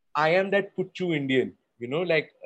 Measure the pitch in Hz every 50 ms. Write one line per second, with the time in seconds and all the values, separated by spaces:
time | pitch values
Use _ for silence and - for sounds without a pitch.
0 | _ _ - 147 151 160 170 185 196 196 196 202 196 202 - - 185 185 - -
1 | 185 175 160 147 139 135 131 127 113 101 - _ _ _ _ - 120 120 139 165
2 | 185 170 165 156 147 - _ _ -